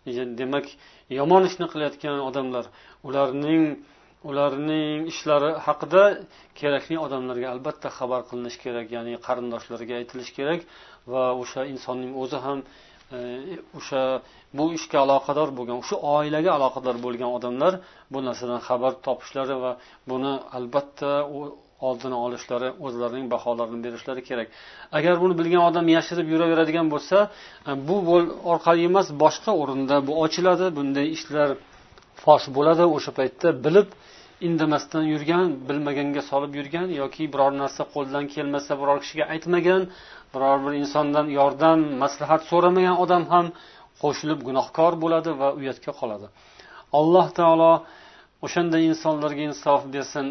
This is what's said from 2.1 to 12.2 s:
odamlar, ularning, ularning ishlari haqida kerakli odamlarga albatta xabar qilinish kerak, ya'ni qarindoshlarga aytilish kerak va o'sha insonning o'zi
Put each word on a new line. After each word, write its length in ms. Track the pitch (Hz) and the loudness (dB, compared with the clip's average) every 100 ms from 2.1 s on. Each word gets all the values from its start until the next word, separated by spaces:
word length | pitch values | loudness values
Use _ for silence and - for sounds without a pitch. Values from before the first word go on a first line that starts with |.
| 143 | -6
odamlar, 460 | 135 135 131 123 113 - - _ | -6 -6 -6 -6 -8 -16 -20 _
ularning, 600 | 139 139 135 139 147 160 156 135 - _ _ _ | -6 0 0 -2 0 2 2 -2 -14 _ _ _
ularning 760 | 147 139 143 135 151 156 151 151 160 | -6 -2 0 0 -2 -2 -2 -4 -6
ishlari 440 | - 156 147 147 151 | -6 0 2 2 0
haqida 480 | 151 147 147 180 202 180 - - _ | -2 -4 2 6 6 4 -8 -20 _
kerakli 440 | - 147 139 - 160 | -6 -2 -2 -4 -6
odamlarga 480 | 147 131 127 123 127 | -4 -6 -6 -6 -6
albatta 400 | 127 147 - 143 | -6 -8 -10 -12
xabar 320 | - 123 123 | -8 -4 -4
qilinish 340 | 120 123 120 - | -6 -10 -10 -10
kerak, 280 | 127 120 113 | -8 -8 -8
ya'ni 220 | 117 117 120 | -10 -8 -10
qarindoshlarga 760 | - 123 120 117 - 117 117 120 | -6 -6 -4 -10 -12 -14 -10 -10
aytilish 360 | 120 127 120 | -10 -14 -14
kerak 260 | - 143 170 - - - - | -6 -4 -4 -6 -20 -20 -20
va 200 | 120 131 127 | -8 -2 -2
o'sha 280 | 127 123 135 139 | -2 -6 -8 -8
insonning 460 | 127 - 127 127 | -10 -10 -8 -8
o'zi 220 | 135 | -8